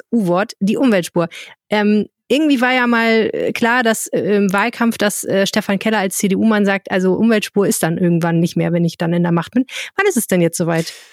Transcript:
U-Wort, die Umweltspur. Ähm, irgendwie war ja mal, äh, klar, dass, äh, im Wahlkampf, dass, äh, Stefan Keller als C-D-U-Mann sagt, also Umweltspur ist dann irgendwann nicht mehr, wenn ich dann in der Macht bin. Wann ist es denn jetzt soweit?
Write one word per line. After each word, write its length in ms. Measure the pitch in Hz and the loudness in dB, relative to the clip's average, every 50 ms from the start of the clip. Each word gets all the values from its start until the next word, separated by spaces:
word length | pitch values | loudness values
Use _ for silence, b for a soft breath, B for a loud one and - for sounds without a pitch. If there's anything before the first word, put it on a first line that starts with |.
| - _ | -8 _
U-Wort, 420 | - 233 202 170 175 180 208 - - - | -2 0 0 2 2 0 0 -2 -4 -2
die 160 | 202 196 226 | -2 0 0
Umweltspur. 520 | - 277 254 208 185 170 - - 175 165 165 B B B B B B _ - | 2 2 2 2 2 0 -2 -2 -2 -2 -2 B B B B B B _ -4
Ähm, 380 | 208 214 208 208 214 214 196 - _ _ _ - | -2 0 2 2 2 2 0 -2 _ _ _ -2
irgendwie 340 | 233 285 320 302 285 233 | 0 2 2 2 2 2
war 120 | 247 247 254 | 2 0 0
ja 140 | 254 247 240 | 0 2 2
mal, 420 | 240 226 226 226 226 226 214 - | 2 2 2 2 2 2 2 0
äh, 200 | - 73 85 - - | -2 -2 -4 -4 -2
klar, 300 | - 233 226 240 254 240 | -2 0 0 2 2 2
dass, 240 | 226 220 - - - | 0 0 -2 -4 -6
äh, 300 | - 196 131 175 208 202 | -4 -4 -2 0 0 2
im 140 | 202 190 | 2 0
Wahlkampf, 460 | 185 202 208 240 233 - 240 233 226 - | 0 0 -2 -2 -2 -2 0 0 0 0
dass, 260 | 208 208 - - - | -2 -2 -2 -4 -4
äh, 220 | - - 196 196 | -2 0 0 0
Stefan 320 | 190 - 214 - - 202 190 | 0 0 -2 -2 -2 -2 -2
Keller 220 | - 220 214 214 | -2 0 0 0
als 180 | 190 190 - - | 0 -2 -2 -2
C-D-U-Mann 480 | - 196 190 190 208 226 214 208 208 | -2 0 0 2 2 2 2 2 2
sagt, 240 | 196 196 196 - - | 2 0 -2 -2 -4
also 240 | - 190 185 185 185 | -2 0 0 0 2
Umweltspur 540 | - 214 233 226 208 - - - 202 196 - | 2 2 2 2 0 0 -2 -2 0 0 2
ist 160 | 226 - - | 0 0 0
dann 160 | 160 170 175 | -2 0 0
irgendwann 400 | 185 175 170 165 170 170 170 165 | 0 2 2 2 2 2 2 2
nicht 160 | 170 170 - | 0 0 0
mehr, 180 | 170 165 170 170 | -2 -2 0 0
wenn 120 | 175 175 | 0 0
ich 120 | 165 - - | -2 -2 -4
dann 160 | 175 165 170 | -4 -2 0
in 80 | 175 | 0
der 100 | 175 175 | 0 0
Macht 200 | 170 170 160 - | 0 0 -2 -2
bin. 140 | - 247 262 - B B B B B | -2 -2 -2 -2 B B B B B
Wann 120 | B 392 415 | B 0 0
ist 100 | 359 233 | 0 -2
es 80 | - | -2
denn 160 | - 196 180 | 0 0 2
jetzt 160 | 170 165 170 - | 2 0 0 -2
soweit? 340 | 175 165 165 165 165 - - B B B | -2 -2 -2 -2 -4 -6 -8 B B B